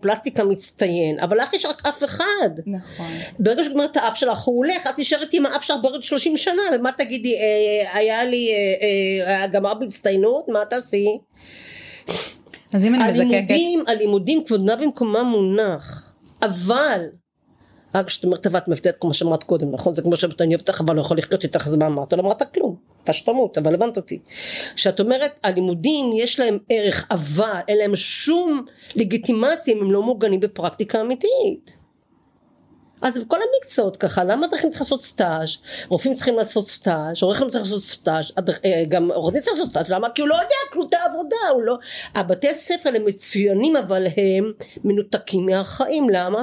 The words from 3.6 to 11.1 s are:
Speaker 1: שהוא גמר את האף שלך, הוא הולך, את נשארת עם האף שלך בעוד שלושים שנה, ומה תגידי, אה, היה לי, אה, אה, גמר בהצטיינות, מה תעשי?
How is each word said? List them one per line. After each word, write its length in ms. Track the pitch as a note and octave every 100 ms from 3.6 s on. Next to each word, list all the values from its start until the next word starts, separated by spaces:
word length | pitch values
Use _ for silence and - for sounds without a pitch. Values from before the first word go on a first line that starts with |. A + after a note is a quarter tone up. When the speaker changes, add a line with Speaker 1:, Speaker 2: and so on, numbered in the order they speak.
Speaker 1:
שהוא 100 | D4+
גמר 100 | C#4
את 120 | C#4+ D4
האף 200 | - -
שלך, 220 | B3 G#3+
הוא 180 | - A#3+
הולך, 300 | C#4 F4+ C#4
את 120 | C#4
נשארת 300 | C#4 D4 D4+
עם 140 | E4 C#4
האף 160 | D4
שלך 140 | - C#4+
בעוד 200 | B3+ C4+
שלושים 340 | - C#4 E4+ D#4
שנה, 260 | - F4 G4
ומה 180 | B3+ B3+
תגידי, 420 | B3+ B3+ B3 A#3+
אה, 640 | A3 G#3+ G#3 G#3+ G#3 F#3+ F#3+
היה 260 | A3 A3
לי, 260 | B3 B3 A#3
אה, 880 | G#3+ G3 F#3+ G#3 G3 F#3+ F#3+ F3+ G3
אה, 40 | G3
גמר 280 | G3 G3
בהצטיינות, 760 | G#3+ A#3+ - G3+ F#3+ G#3 C4+ -
מה 160 | G#3+
תעשי? 540 | G#3 B3 B3 G3+ G3+